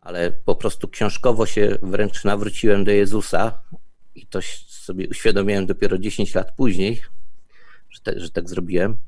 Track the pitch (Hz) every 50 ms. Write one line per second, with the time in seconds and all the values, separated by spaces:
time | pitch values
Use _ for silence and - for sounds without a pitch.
0 | _ 87 90 87 85 87 - - - - 98 - - 107 - - - - - -
1 | 110 104 - - - 131 117 107 113 107 - - 104 104 101 101 95 95 92 101
2 | 104 101 - - - 101 101 101 98 101 - - - 110 101 98 98 98 104 101
3 | 101 98 - 104 95 - - - 101 113 - - - - - - - - - _
4 | - - - - - - - 95 90 - - - - - - - - - 95 92
5 | 95 95 95 - - 110 101 98 98 101 104 98 95 92 98 - - 101 - 92
6 | 95 107 - - 104 - - 92 92 - - - 139 123 95 87 95 104 117 -
7 | - - - - - - - - - _ - - - - - - - - - -
8 | - - - - - - - - - 87 92 92 87 - 87 87 90 104 131 -
9 | -